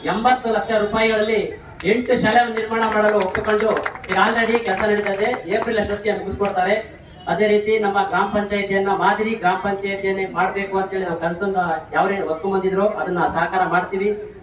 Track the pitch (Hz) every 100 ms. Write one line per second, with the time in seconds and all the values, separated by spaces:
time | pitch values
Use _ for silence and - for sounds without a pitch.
0 | - 196 247 247 233 208 196 220 208 220
1 | 226 220 220 214 165 - - - 170 233
2 | 247 247 208 233 240 220 220 226 220 214
3 | 208 208 185 214 214 214 220 - - -
4 | - 190 208 233 226 233 196 190 214 208
5 | 202 196 220 254 170 220 226 220 202 202
6 | 214 190 190 180 196 190 185 214 - -
7 | - - - 175 214 208 214 220 202 196
8 | 190 190 202 208 202 202 196 196 196 170
9 | 185 208 220 226 180 - 202 196 196 196
10 | 190 190 185 170 185 196 196 190 190 190
11 | 180 165 165 175 196 190 175 160 - -
12 | 196 196 151 160 196 190 190 190 208 -
13 | 185 175 160 165 185 185 175 175 - -
14 | 202 208 - -